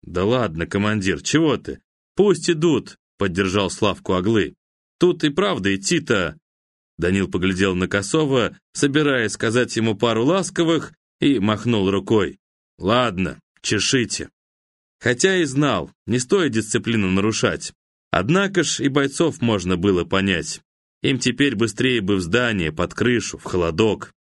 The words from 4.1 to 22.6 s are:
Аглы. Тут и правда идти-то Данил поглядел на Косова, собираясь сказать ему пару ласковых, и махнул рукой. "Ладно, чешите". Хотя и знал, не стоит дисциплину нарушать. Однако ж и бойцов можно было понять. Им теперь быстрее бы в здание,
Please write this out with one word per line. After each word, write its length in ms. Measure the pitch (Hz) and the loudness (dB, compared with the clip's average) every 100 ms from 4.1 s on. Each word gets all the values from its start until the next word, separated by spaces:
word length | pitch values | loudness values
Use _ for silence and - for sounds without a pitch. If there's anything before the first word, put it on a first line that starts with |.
| 92 | 0
Аглы. 400 | 92 113 85 - _ _ _ _ | 2 2 0 -6 _ _ _ _
Тут 240 | 180 175 156 | 2 2 -2
и 40 | |
правда 460 | 143 202 147 98 95 | 0 -2 0 -2 -2
идти-то 640 | - 170 - 107 82 78 _ _ _ _ _ - | 0 -2 0 0 0 -6 _ _ _ _ _ -4
Данил 320 | 85 95 90 | 0 0 0
поглядел 460 | 95 92 90 98 90 | 0 -2 0 0 0
на 120 | 92 | -2
Косова, 720 | 101 98 160 151 131 101 - _ | -2 -2 -2 0 0 0 -6 _
собираясь 600 | - 143 139 147 127 107 | -2 0 2 0 0 -2
сказать 420 | - 117 117 120 - | -2 0 0 0 0
ему 200 | 113 104 | -2 0
пару 300 | 120 110 127 | 0 2 2
ласковых, 680 | 190 175 - 165 165 160 _ _ _ | 0 -2 -2 0 0 -4 _ _ _
и 200 | 143 127 | 0 2
махнул 500 | 101 104 113 113 95 | 0 0 0 2 2
рукой. 500 | 98 95 113 85 - _ _ _ _ | 0 2 2 2 -6 _ _ _ _
"Ладно, 640 | 87 120 120 90 87 64 _ _ | 0 0 0 -2 -4 -4 _ _
чешите". 680 | - 107 - - 82 - 76 _ _ _ _ _ _ _ | -4 -2 0 0 0 -6 -10 _ _ _ _ _ _ _
Хотя 380 | 123 123 185 185 | -2 2 2 2
и 60 | 151 | 0
знал, 460 | 135 147 101 69 _ - | 0 0 0 -4 _ -4
не 140 | 120 | -4
стоит 320 | 127 202 151 | 0 0 2
дисциплину 580 | 110 107 113 98 113 95 | -2 -2 -4 0 0 2
нарушать. 640 | 95 104 107 117 78 - _ _ _ _ | 2 0 0 -2 -2 -10 _ _ _ _
Однако 520 | 87 98 180 202 196 | -2 2 2 2 0
ж 180 | 147 - | -2 -2
и 60 | 135 | -2
бойцов 540 | 135 139 - 165 - | 0 -2 0 -2 0
можно 340 | 117 104 87 92 | 0 0 0 0
было 300 | 98 92 82 | 2 2 2
понять. 560 | 95 98 87 76 - _ _ _ _ | 0 2 0 -2 -12 _ _ _ _
Им 180 | - 131 | -2 0
теперь 360 | 127 123 143 104 | -2 2 0 2
быстрее 440 | 113 - 127 123 | -2 0 0 0
бы 160 | 95 101 | 0 0
в 60 | |
здание, 500 | 85 113 123 104 | 0 0 0 0